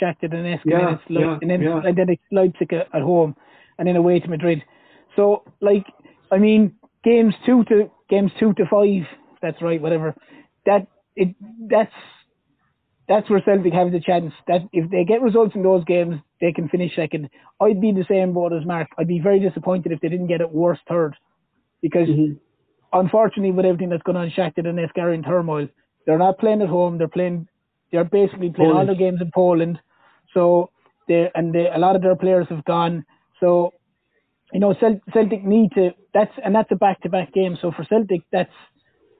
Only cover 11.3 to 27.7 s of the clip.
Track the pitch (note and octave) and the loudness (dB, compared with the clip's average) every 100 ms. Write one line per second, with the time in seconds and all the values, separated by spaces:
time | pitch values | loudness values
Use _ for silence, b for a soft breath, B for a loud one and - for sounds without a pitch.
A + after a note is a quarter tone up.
11.3 | - G#3 A3+ A3 G#3+ A3 - - - _ | -4 -18 -18 -2 0 0 -6 -20 -20 _
12.3 | _ _ _ _ _ _ _ - F#3+ G3+ | _ _ _ _ _ _ _ -2 0 2
13.3 | G3+ G#3+ G3+ F3+ F3 F3+ F3 D#3 F3 E3 | 0 2 2 2 0 0 -2 0 -2 -2
14.3 | - - F3+ F#3 F3+ E3 F#3+ F3 A3+ B3+ | -8 -2 -2 -2 -4 -2 -2 0 0 2
15.3 | A3 A3 G#3 F#3+ F#3 E3 F3+ E3+ D#3 - | 2 2 2 2 2 2 0 -2 -6 -12
16.3 | _ E3+ E3 E3 F3+ F3 - D#3 D#3+ C#3+ | _ -4 -2 -4 -4 -4 -4 -6 -6 -10
17.3 | b b - G#3 G3+ A3 F#3+ F3+ G3 F#3 | b b -2 0 2 0 0 0 0 0
18.3 | F3+ F3 E3 D#3+ E3+ D#3 - E3 F3 F#3 | -2 -2 -4 -6 -6 -8 -6 -4 -2 2
19.3 | G3 F#3+ E3 F#3 F#3 E3+ D#3+ E3 F3+ F3 | 2 0 -4 -4 -4 -4 -6 -4 -4 -4
20.3 | E3+ E3 D#3 F3 D#3 - E3+ D#3 - _ | -4 -2 -2 0 -2 -4 -2 -2 -6 _
21.3 | _ _ _ _ _ D#3+ F3+ E3+ D3+ D3+ | _ _ _ _ _ -2 0 2 2 0
22.3 | D3 _ _ _ _ _ F3+ F#3 G#3+ G#3+ | -4 _ _ _ _ _ 0 2 2 2
23.3 | G#3+ G3 F#3 F#3 F3 F3+ E3+ - F3 E3+ | 0 -2 0 0 0 -2 -4 -4 -4 -4
24.3 | E3 E3+ F3 E3+ F3 E3 - F3 E3 D3+ | -4 -4 -4 -6 -4 -6 -4 -4 -4 -2
25.3 | F3+ E3 D3+ C#3+ _ _ _ - D#3 F#3 | -2 -2 -4 -6 _ _ _ -2 2 2
26.3 | F#3+ A3 G#3+ F#3+ F3 F3 E3+ D#3 F3+ F3+ | 2 0 0 0 0 -2 -2 -4 -4 -4
27.3 | F3 E3 _ _ | -4 -10 _ _